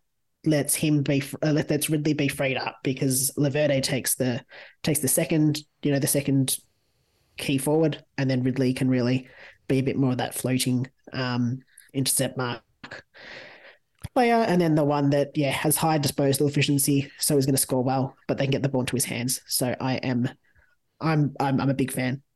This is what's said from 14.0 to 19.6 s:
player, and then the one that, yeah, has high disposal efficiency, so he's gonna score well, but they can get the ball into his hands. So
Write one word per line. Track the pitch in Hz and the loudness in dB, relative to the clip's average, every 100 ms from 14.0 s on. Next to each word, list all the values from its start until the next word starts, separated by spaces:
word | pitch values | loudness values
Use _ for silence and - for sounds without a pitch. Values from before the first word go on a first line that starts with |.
| - | -4
player, | - 240 | 2 4
and | 233 226 180 | 4 4 2
then | 170 156 | 4 4
the | |
one | 147 147 143 | 2 2 2
that, | 143 139 - | 2 0 0
yeah, | 139 | -2
has | 131 156 147 | 0 0 0
high | 160 160 | 0 0
disposal | 143 - 139 135 147 | 0 0 2 2 0
efficiency, | 147 139 143 - 139 139 - | 2 2 2 2 0 0 -4
so | - | 0
he's | 147 135 | 2 2
gonna | 135 | 0
score | - 131 | 0 0
well, | 123 135 135 - - | 0 0 -2 -6 -6
but | 143 | -2
they | |
can | 139 | 0
get | 135 | 0
the | 135 | 0
ball | 131 | -2
into | 123 120 | -2 -2
his | |
hands. | - 117 120 - - | -2 -4 -4 -6 -6
So | - | -2